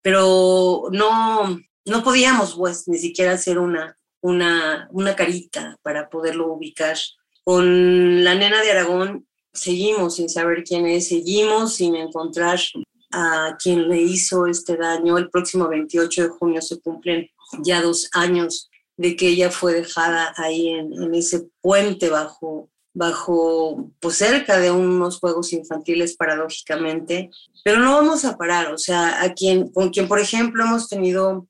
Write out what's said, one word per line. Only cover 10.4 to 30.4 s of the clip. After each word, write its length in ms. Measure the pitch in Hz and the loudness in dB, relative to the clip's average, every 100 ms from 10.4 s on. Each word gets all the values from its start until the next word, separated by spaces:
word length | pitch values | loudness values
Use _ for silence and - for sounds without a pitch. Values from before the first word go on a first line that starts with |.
| 170 170 | 0 -2
quién 220 | 170 175 170 | -2 -2 0
es, 220 | 175 175 | 0 0
seguimos 680 | 170 165 202 214 220 226 | -2 0 0 2 2 0
sin 220 | - 175 165 | -2 0 -2
encontrar 600 | 160 160 165 160 175 180 - - - _ _ | -4 -8 -8 -2 0 0 -2 -6 -14 _ _
a 440 | 180 165 160 156 156 | -4 -2 0 -2 -4
quien 260 | 185 175 165 | 0 2 2
le 140 | 175 | 2
hizo 440 | 170 185 - 185 175 | 2 0 -2 0 0
este 300 | 170 - 165 | -2 -4 -4
daño. 400 | 165 165 170 175 | -2 0 2 0
El 140 | 175 | 0
próximo 380 | 180 180 185 165 | -2 -2 -2 -2
veintiocho 560 | 156 151 170 170 175 | -2 -2 -2 0 0
de 40 | 170 | -2
junio 320 | 170 170 160 | -2 -2 -2
se 200 | 160 170 | -4 -10
cumplen 500 | - 165 175 170 165 _ _ 135 | -10 -8 -4 -4 -6 _ _ -8
ya 180 | 151 175 | -2 0
dos 280 | 170 170 - | 2 0 -2
años 560 | 175 180 175 170 165 - _ _ - | -2 2 2 0 -6 -12 _ _ -4
de 200 | 175 170 | -4 0
que 120 | 180 | 2
ella 220 | 175 180 | 4 2
fue 220 | - 180 | 2 0
dejada 640 | 170 170 - 165 170 165 - | 0 -2 -2 0 0 -2 -4
ahí 320 | 160 160 165 | -4 -2 -2
en, 240 | 165 156 | -2 -6
en 220 | 170 170 | -6 -4
ese 340 | 170 170 175 170 _ | -2 -2 -4 -6 _
puente 500 | 180 196 202 190 175 | 2 2 2 0 0
bajo, 600 | 156 156 - 160 156 127 _ _ | 0 -4 -10 -10 -10 -12 _ _
bajo, 1000 | 180 170 165 - 170 165 165 160 151 - _ | -6 -4 -4 -2 0 2 2 -2 -4 -12 _
pues, 160 | 170 165 | -6 0
cerca 420 | 208 - 180 190 | 2 2 2 2
de 120 | 180 | 4
unos 480 | 180 185 180 180 175 | 2 2 2 0 -2
juegos 340 | 180 170 175 | -2 -2 -4
infantiles, 640 | 165 156 156 156 170 170 - | -6 -6 -10 -2 -2 -2 -2
paradójicamente. 1120 | 160 156 160 - - - 160 160 165 175 185 - - _ | -2 -2 -4 -8 -6 -4 -4 -6 -4 -6 -6 -16 -20 _
Pero 160 | - 220 | 0 4
no 120 | 254 | 4
vamos 300 | 285 302 311 | 6 4 2
a 120 | 262 - | -2 -4
parar, 360 | 170 175 160 | -2 0 -2
o 60 | 156 | -6
sea, 440 | - 175 170 - | -2 0 0 0
a 120 | 185 | -2
quien, 360 | 180 190 185 185 | 0 2 2 2
con 200 | - 190 | 0 0
quien, 180 | 190 185 | 0 0
por 120 | 208 | 0
ejemplo, 440 | 202 226 | 0 0